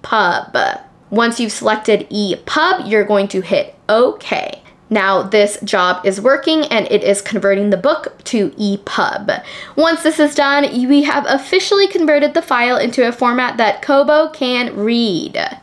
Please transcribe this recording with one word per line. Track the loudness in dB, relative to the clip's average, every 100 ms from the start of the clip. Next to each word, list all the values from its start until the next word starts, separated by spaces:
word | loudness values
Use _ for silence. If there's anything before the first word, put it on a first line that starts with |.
pub. | -4 0 0 -2 -2 -2 -2 -4 -12 _ _
Once | 0 0 0
you've | -6
selected | -2 -2 -2 0 0 0
E | -4 -4 -4 -4
pub, | -2 0 0 0
you're | 0
going | 2 0 0
to | -4
hit | -2 -2 -2 -10 0
OK. | 2 2 0 -6 -6 -6 -12 -20 _ _
Now | -2 2 0
this | 2 2 2 0
job | -4 0 0 0 -2
is | 0
working | 0 0 0 0 0
and | -2 0
it | 0
is | 2 -2
converting | -2 -2 0 2 2
the | 0
book | 0 -2 -6 -14 -6
to | -2 -2 -2
E | -4 -4 -6
pub. | -4 -2 -2 -4 -6 -8 -18 -10 0
Once | 2 2
this | 0 2
is | 2 2
done, | 2 2 0 -2 2
we | 4
have | 4 0 0
officially | -2 0 -2 2 2 2
converted | 2 2 4 2 0
the |
file | 0 0 2 0
into | -2 0 0
a |
format | 2 0 0 -2 0
that | 0 0
Kobo | 2 2 4 4 2
can | -2 -2 -2 -2 -2
read. | 0 0 0 -2 -4 -6 -6 -8